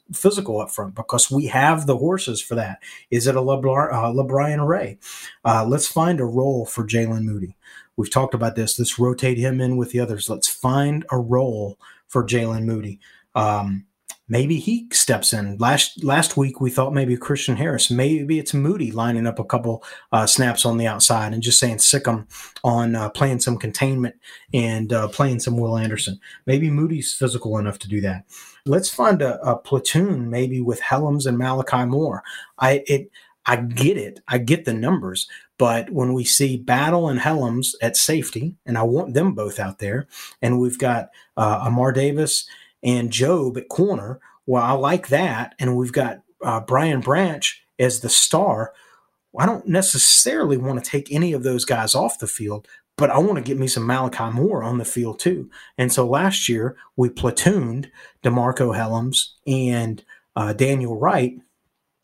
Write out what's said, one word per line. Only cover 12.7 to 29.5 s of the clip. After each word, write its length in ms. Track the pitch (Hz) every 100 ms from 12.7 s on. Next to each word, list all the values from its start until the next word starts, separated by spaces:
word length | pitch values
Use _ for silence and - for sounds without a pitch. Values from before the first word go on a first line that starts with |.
| 110 104 98 _ - _
Um, 500 | - 107 104 98 98 - _ - - -
maybe 300 | 120 139 160
he 300 | - 233 -
steps 400 | - - 110 -
in. 240 | 110 101 101
Last, 440 | 117 139 - -
last 340 | 147 147 160 139
week, 240 | 139 -
we 100 | 127
thought 220 | 135 135
maybe 240 | 143 127 123
Christian 400 | - 139 - 120
Harris, 340 | 160 - -
maybe 480 | 123 139 156 143 156
it's 140 | 151
Moody 380 | 143 143 196 120
lining 360 | 110 117 117 117
up 120 | 113
a 60 |
couple, 400 | - 120 117 113 - - -
uh, 160 | 110 107
snaps 380 | - 123 120
on 140 | 120 117
the 80 | 113
outside 460 | 104 - 113 107
and 100 | 110
just 180 | 117 -
saying, 180 | 120 107
"Sic 300 | - 139 131
'em," 180 | 113 - - - -
on, 320 | 123 117 117 113
uh, 120 | 107
playing 320 | - 139 123
some 160 | - 120
containment 600 | 110 - 135 135 123 - - - -
and, 400 | 123 117 110 110
uh, 140 | 117 107
playing 300 | - 139 123
some 180 | 127 117
Will 220 | 117 113
Anderson. 400 | 110 107 - 98 - -
Maybe 260 | - 139 160
Moody's 440 | 143 160 156 -
physical 420 | - 127 120 110 107
enough 200 | 101 -
to 80 | 98
do 120 | 104
that. 240 | 98 92 - - - -
Let's 260 | 135 170 190
find 320 | - 226 175
a, 180 | 131 -
a 140 | 127